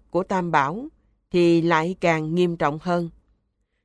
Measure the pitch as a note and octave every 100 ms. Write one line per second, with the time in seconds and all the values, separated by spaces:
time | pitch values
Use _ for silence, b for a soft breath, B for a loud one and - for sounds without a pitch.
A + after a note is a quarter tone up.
0 | _ F3 F#3+ F#3+ F3 D#3 C3+ G#3 D4+ _
1 | _ _ _ F3+ E3+ E3+ E3 D#3+ E3+ F#3+
2 | F3 D#3+ D#3 F3 F3+ E3+ D3+ D#3 F3+ F3
3 | E3+ - _ _ _ _ _ _